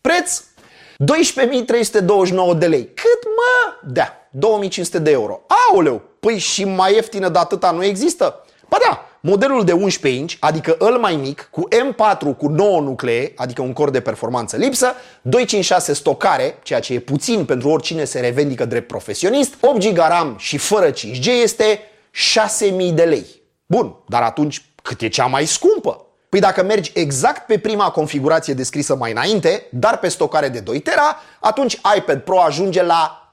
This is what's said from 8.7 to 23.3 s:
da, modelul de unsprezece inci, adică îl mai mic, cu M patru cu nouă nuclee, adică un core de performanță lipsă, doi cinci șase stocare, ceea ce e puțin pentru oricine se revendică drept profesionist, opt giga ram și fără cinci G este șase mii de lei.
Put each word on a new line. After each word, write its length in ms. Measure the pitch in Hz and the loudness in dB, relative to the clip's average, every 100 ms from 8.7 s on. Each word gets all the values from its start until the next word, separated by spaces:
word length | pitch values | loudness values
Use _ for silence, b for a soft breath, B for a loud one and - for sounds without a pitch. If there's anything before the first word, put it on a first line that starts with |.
| 403 480 | 2 2
da, 160 | - B B | 0 B B
modelul 440 | 151 202 269 262 | 0 2 2 2
de 80 | 180 | 2
unsprezece 480 | 175 196 - 139 127 | 2 0 0 -2 -2
inci, 180 | 143 - | -6 -2
adică 360 | 151 156 165 160 | -2 0 -2 2
îl 180 | 214 247 | 2 2
mai 180 | 214 160 | 0 -2
mic, 320 | 135 143 - | -4 -10 -10
cu 160 | - 180 226 269 | -8 0 0 0
M 60 | |
patru 400 | - 214 190 156 | 0 2 2 -2
cu 140 | 131 - | -2 -2
nouă 340 | 156 208 175 | 2 2 2
nuclee, 520 | 143 127 127 117 135 - | -2 -4 -2 -2 -4 -6
adică 260 | 127 123 | -8 -6
un 120 | 127 | -8
core 180 | 127 147 | -2 0
de 80 | 131 | 0
performanță 580 | 123 107 113 123 107 113 | -4 -6 -4 -4 -4 -2
lipsă, 360 | 254 262 254 254 B B | -2 0 -2 -2 B B
doi 240 | 123 226 247 | 0 0 2
cinci 200 | 208 175 | -2 2
șase 280 | 180 - | 0 0
stocare, 680 | 143 - 139 190 139 131 - | -2 0 0 0 0 -2 -6
ceea 160 | - 127 | -4 -4
ce 140 | - | -2
e 60 | 123 | -6
puțin 460 | - 139 - 226 143 | -4 -4 0 -2 0
pentru 240 | 131 131 | 0 2
oricine 340 | 156 - 160 | 0 -2 -6
se 160 | 139 139 | -6 -2
revendică 460 | 123 123 147 123 113 | -2 0 -2 -2 -4
drept 220 | 120 113 | -4 -6
profesionist, 680 | 101 - 101 185 269 269 - | -12 -10 -4 0 0 0 2
opt 160 | 247 254 | 2 2
giga 300 | 202 175 160 | 2 2 2
ram 280 | 170 160 101 | 2 0 -6
și 200 | - 147 | -8 -6
fără 320 | - 208 160 | 0 2 2
cinci 360 | - 107 127 165 | 0 -10 -4 0
G 20 | |
este 520 | 247 226 - 214 208 B B B | 2 0 2 0 0 B B B
șase 540 | - - 226 208 - 208 | -4 0 0 0 0 -2
mii 260 | 185 180 | 0 0
de 120 | 160 | 2
lei. 380 | 170 139 90 | 2 2 -4